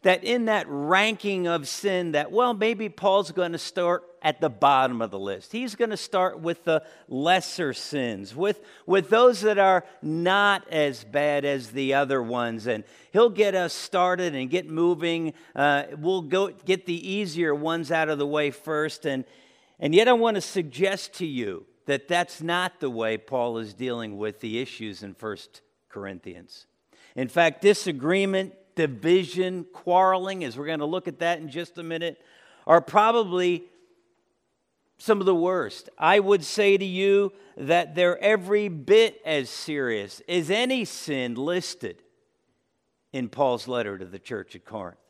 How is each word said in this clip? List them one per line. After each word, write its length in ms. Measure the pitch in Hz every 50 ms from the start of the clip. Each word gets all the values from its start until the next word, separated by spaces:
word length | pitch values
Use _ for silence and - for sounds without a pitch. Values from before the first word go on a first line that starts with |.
that 240 | - 190 185 180 -
in 220 | - 240 247 233
that 180 | 220 214 202 165
ranking 800 | - 143 143 143 151 180 190 208 220 220 185 - 202 196 185 180
of 220 | 170 170 165 143 -
sin 440 | - - - 202 190 180 175 170
that, 200 | 151 147 147 -
well, 220 | 180 214 247 247 233
maybe 340 | 196 214 226 233 196 220 208
Paul's 440 | - - 190 196 190 202 196 156
gonna 260 | 160 185 180 170 165 156
start 460 | - - - 190 175 175 175 180 - - - _
at 200 | - 151 147 -
the 100 | 165 151
bottom 500 | 113 101 - 139 139 131 131 127 123 117
of 120 | 113 104
the 60 | 92 98
list. 340 | 98 98 98 95 - -
He's 240 | - 226 254 247 208
gonna 200 | - 233 220 214
start 440 | - - - - 190 185 185 - 165
with 240 | 160 170 170 - _
the 180 | 170 160 156 156 - - - _
lesser 680 | - 123 131 143 165 185 185 175 - - - 175 143
sins, 600 | 127 - - - 147 143 127 120 110 95 101 95 107
with, 260 | 139 180 202 208 - - - - - _
with 260 | - 180 196 180 -
those 320 | 208 226 247 247 240 185
that 160 | 202 214 214 196
are 260 | 196 190 185 180 180 - - -
not 680 | - 151 156 165 170 180 190 202 202 202 202 185 - -
as 320 | - 156 147 143 131 113 110
bad 400 | 107 104 143 147 151 147 143 139
as 260 | 143 139 139 120 110
the 240 | 110 135 135 131 135
other 260 | 139 143 127 139 131
ones. 460 | 120 113 123 123 120 117 113 113 104
And 160 | 120 117 107 104 - - - - _
he'll 180 | - 196 240 240
get 240 | 190 180 208 202 185
us 180 | 185 180 165
started 600 | - - - - - 180 180 180 180 180 180 175 147
and 160 | 135 131 127
get 180 | 156 180 185 156
moving. 680 | 156 160 170 170 175 151 165 170 165 165 165 156 147 - - - _
Uh, 300 | - 143 147 143 143 143 - 143 151
we'll 240 | 151 175 190 185
go 260 | 165 139 156 190 196 190
get 380 | - - - 143 185 185 -
the 240 | 180 170 170 170 190
easier 440 | 190 208 208 180 151 165 175 160 147
ones 380 | 147 147 160 165 170 165 131
out 160 | 165 160 160 156
of 100 | 156 143
the 80 | 143
way 240 | 143 147 151 151 143
first. 560 | 135 - - 156 156 151 151 160 - - -
And, 180 | 147 135 131 127 _ - _ _ _ _ _ _ _ _ _
and 160 | - 147 156
yet 140 | 185 226 247
I 60 | 247
wanna 260 | 233 233 233 214 196
suggest 720 | - - - 196 170 147 120 131 185 190 196 196 - - -
to 120 | - 185
you 380 | 160 139 123 117 101 92 87 - _ _ _ _
that 220 | - 143 135 135 -
that's 340 | 175 175 175 170 - -
not 380 | 160 165 170 180 180 180 _ _
the 100 | 156 135
way 280 | 120 113 113 110 110 110
Paul 400 | - - 135 127 120 120 117 113
is 140 | 113 104
dealing 440 | 101 104 127 127 120 117 113 107 101
with 240 | 101 104 107 104 -
the 180 | - 110 110 117
issues 460 | 131 - - - 110 107 98 90 104
in 100 | 98 95
First 460 | _ - 110 101 - - _ _ - _ _ _ _ _ _
Corinthians. 800 | - 104 98 98 95 87 _ 95 87 87 87 _ - - _ _ _ _ _ _ _ _ _ _ _
In 140 | 127 131 120
fact, 340 | - 170 170 165 - -
disagreement, 920 | - 202 208 - - 190 156 135 123 156 180 196 196 196 190 190 190 196 - _ _ _ _
division, 880 | - 165 147 131 107 98 160 175 190 180 151 - 175 185 185 185 180 165 -
quarreling, 680 | _ - - 180 175 185 190 185 185 185 185 190 196 185
as 160 | 170 131 113 127
we're 80 | 147
gonna 200 | 151 160 151 147
look 200 | 151 170 185 180
at 140 | 180 147 -
that 180 | 170 170 175 160
in 100 | 160 151
just 300 | 127 165 170 - _ -
a 60 | 170
minute, 360 | 165 165 165 170 170 147 _ _ _ _ _ _ _ _ _ _
are 140 | - 160 170
probably 840 | 165 - - 214 214 226 233 240 220 185 175 180 180 175 175 165 - - _ _ _ _ _ _ _ _ _ _ _ _ _ _ _ _ _ _ _ _ _ _ _ _ _ _
some 200 | - - 214 202
of 60 | 190
the 80 | 190 185
worst. 540 | 170 165 180 185 180 135 104 - - - - _
I 220 | - - 160 190 208
would 240 | 196 190 202 190
say 340 | 151 - - 214 208 202 196
to 80 | 196 196
you 480 | 190 180 185 196 196 196 202 202 190 - - - - _
that 380 | - 139 135 165 175 170 151 151
they're 240 | 170 180 175 - -
every 500 | - 202 220 214 180 190 208 208 214 202
bit 520 | 170 151 131 - 196 220 226 214 - - -
as 240 | 160 156 147 131 117
serious 720 | - - - - 151 143 135 123 113 104 101 101 - - - -
as 220 | - 180 160 147
any 340 | 190 220 247 254 262 254 214
sin 520 | - - - - 165 147 135 127 120 117
listed 680 | 120 135 156 175 185 175 - - - - 98 87 _ _ _ _ _ _ _ _ _ _ _ _ _ _ _ _ _ _ _ _ _ _ _
in 160 | - 135 123 110
Paul's 400 | - 135 143 131 123 113 - 123
letter 280 | 127 120 113 104 98
to 80 | 95 95
the 140 | 90 92 95
church 380 | _ - 127 104 95 _ -
at 80 | 92 _
Corinth. 340 | - 110 107 95 87 90 _ _